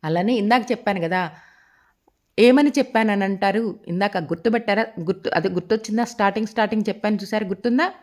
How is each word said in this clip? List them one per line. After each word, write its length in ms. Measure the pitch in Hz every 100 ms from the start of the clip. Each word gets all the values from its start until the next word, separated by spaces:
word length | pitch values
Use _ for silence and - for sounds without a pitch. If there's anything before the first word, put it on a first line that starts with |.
అలానే 300 | 156 165 202 240
ఇందాక 280 | 202 247 214
చెప్పాను 340 | 233 - 190
కదా, 200 | 165 185 170 156 - _ _ _ _ _ _ _ _ -
ఏమని 340 | 233 254 294
చెప్పానని 540 | 285 262 226 220 202 196
అంటారు, 380 | 196 196 196 226 - -
ఇందాక 300 | 175 202 202
గుర్తుపట్టారా? 600 | 156 170 233 226 226 202 226 -
గుర్తు, 280 | 165 185 -
అదే 200 | 170 180
గుర్తొచ్చిందా? 540 | 180 - 220 220 214 233
స్టార్టింగ్, 440 | - 202 196 214
స్టార్టింగ్ 360 | 233 214 220 208
చెప్పాను 340 | 196 214 208
చూసారు, 260 | 196 214 196
గుర్తుందా? 420 | 190 240 247 349 -